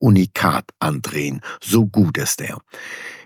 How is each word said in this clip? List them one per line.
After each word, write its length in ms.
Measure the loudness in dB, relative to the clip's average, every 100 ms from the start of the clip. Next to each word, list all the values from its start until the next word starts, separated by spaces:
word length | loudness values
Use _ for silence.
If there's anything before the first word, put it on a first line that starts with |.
Unikat 640 | 4 6 4 0 0 0 -4 _
andrehen. 600 | -4 -4 -6 -6 -6 -6 -12 -14
So 240 | 0 2 2
gut 320 | 4 2 2
ist 220 | -4 -4
er. 180 | -8 -12 -16 -20 -16 -14 -16 -18